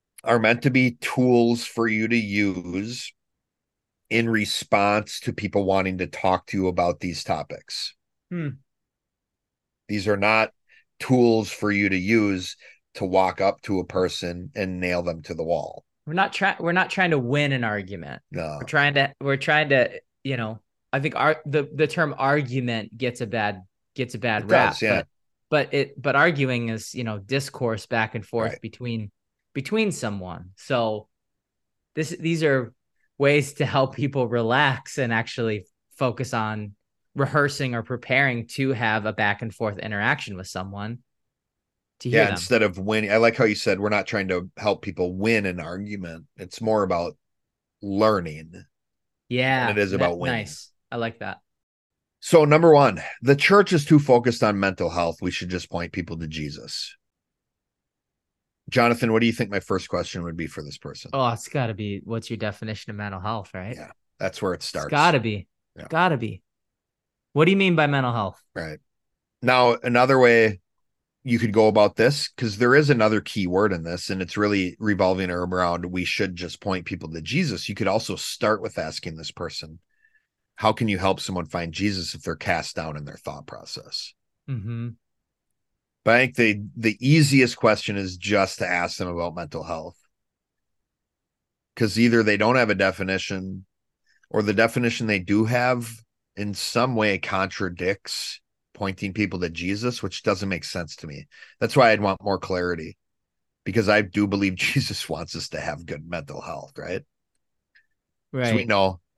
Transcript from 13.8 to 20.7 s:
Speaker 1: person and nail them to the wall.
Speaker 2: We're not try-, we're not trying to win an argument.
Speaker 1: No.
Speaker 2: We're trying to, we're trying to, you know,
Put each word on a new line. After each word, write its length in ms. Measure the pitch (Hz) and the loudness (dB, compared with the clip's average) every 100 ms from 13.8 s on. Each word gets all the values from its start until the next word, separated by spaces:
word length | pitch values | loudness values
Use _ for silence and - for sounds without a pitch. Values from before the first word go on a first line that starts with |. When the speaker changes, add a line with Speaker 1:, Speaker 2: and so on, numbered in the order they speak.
| 87 | -2
Speaker 1:
person 640 | 92 92 - 87 87 90 | -2 -2 -2 -8 -8 -10
and 260 | - 95 90 | -6 -6 -4
nail 200 | 90 87 | -2 -2
them 200 | 87 82 | -2 -6
to 100 | 78 | -8
the 120 | 82 | -8
wall. 400 | 82 85 - - _ _ - | -2 -2 -4 -12 _ _ -8
Speaker 2:
We're 60 | |
not 200 | 170 190 | -2 -2
try-, 240 | - 196 - | 0 -2 -2
we're 120 | 165 | -2
not 180 | 180 185 | 0 0
trying 220 | - 180 | 0 2
to 60 | 151 | 2
win 340 | 120 143 147 | 0 0 0
an 120 | 131 | 0
argument. 560 | 113 104 92 98 71 - _ | -2 -4 -8 -12 -12 -16 _
Speaker 1:
No. 260 | 90 80 73 | -8 -8 -8
Speaker 2:
We're 80 | 120 | -4
trying 280 | 151 143 | 0 2
to, 200 | 143 139 - | 2 0 -2
we're 160 | 139 139 | -2 -2
trying 340 | 151 151 151 | 2 2 4
to, 300 | 135 120 101 _ _ | 4 2 -2 _ _
you 140 | 135 127 | -8 -6
know, 240 | 110 110 _ | -6 -10 _